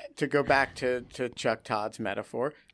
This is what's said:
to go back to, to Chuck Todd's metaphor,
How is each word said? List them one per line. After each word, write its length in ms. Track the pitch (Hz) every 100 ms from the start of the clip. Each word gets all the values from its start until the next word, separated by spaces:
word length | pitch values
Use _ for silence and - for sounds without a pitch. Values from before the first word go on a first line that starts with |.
| - -
to 100 | 147
go 160 | 147
back 320 | 135 139 135 -
to, 260 | 127 123 123
to 160 | - 127
Chuck 340 | 123 131 110
Todd's 360 | - 110 107 107
metaphor, 540 | 104 104 107 120 135 - _